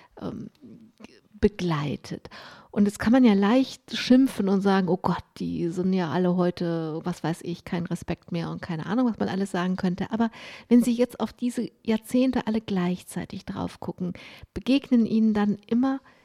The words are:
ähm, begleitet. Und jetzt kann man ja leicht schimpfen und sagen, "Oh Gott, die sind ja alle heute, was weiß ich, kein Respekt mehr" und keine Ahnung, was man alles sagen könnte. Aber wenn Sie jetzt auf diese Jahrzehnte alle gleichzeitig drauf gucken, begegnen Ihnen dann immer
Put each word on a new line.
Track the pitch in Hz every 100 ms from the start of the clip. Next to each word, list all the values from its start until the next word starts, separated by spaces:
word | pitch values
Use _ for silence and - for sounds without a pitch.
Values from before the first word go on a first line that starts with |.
| _ -
ähm, | - - - _ 240 - - _ - 107 _ 208
begleitet. | 208 202 180 151 147 - - - - - - - _
Und | - 202
jetzt | -
kann | 214
man | 262
ja | 247
leicht | 196 202 254 262 - - -
schimpfen | - 254 269 - 196
und | 196
sagen, | 196 190 180
"Oh | 180
Gott, | - 170 - -
die | 175 165 170
sind | 180 185
ja | 190 165
alle | 165 180 180
heute, | 175 - 175 165 160 160
was | 180 175
weiß | 156 170
ich, | - 170
kein | - 175
Respekt | 170 175 - 165 -
mehr" | 170 160
und | 170
keine | - 160 151
Ahnung, | 226 247
was | 208
man | 202
alles | 185 196
sagen | 180 185
könnte. | 185 185 180 190
Aber | 220 226 - - - -
wenn | 240
Sie | 240
jetzt | 233 247 -
auf | 226
diese | - 240 247 220 -
Jahrzehnte | - 214 - 254 262 247 -
alle | 220
gleichzeitig | - 190 180 180 - 170 - 190
drauf | - 196 180 -
gucken, | - - 180 - - - -
begegnen | - - 277 - 240
Ihnen | 214 220 220
dann | 208 208 202 -
immer | 233 269 269 - _